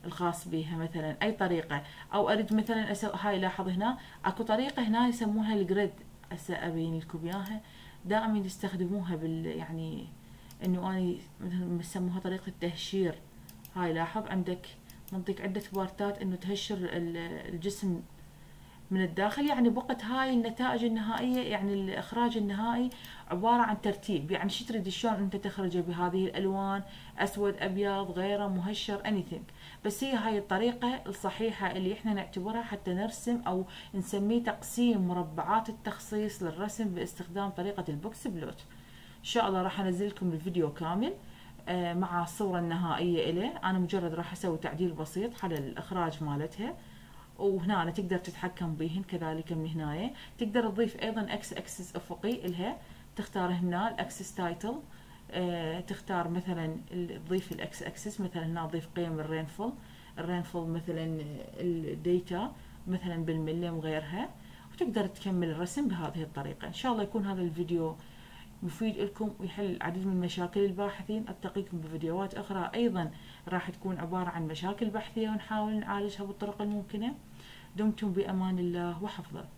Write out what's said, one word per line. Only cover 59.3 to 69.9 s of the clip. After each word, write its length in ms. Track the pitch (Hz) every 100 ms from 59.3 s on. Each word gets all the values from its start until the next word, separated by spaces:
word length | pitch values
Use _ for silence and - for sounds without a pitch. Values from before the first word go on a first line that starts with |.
| 160 156 - 233 285 - - - -
الرينفول 500 | 170 180 170 175 165
مثلًا 540 | 165 170 160 160 160 147 151 - -
الديتا 920 | 180 165 156 151 165 180 - 175 254 - - - -
مثلًا 360 | 185 180 165
بالملي 460 | 165 160 156 165 175
وغيرها، 580 | 165 156 156 151 180 320 - - - -
وتقدر 340 | - 311 214 190
تكمل 440 | - 196 180 165
الرسم 380 | 156 175 277 277
بهذه 340 | 175 156 160
الطريقة. 460 | 156 - 143 143 -
إن 40 |
شاء 200 | - 254
الله 100 | 226
يكون 240 | 202 226 196
هذا 160 | 185
الفيديو 540 | 175 160 165 170 160 156 - - - - - -
مفيد 360 | 180 - 220 -
لكم 320 | 202 - 220 -
ويحل 240 | 190 202
العديد 420 | 202 180 -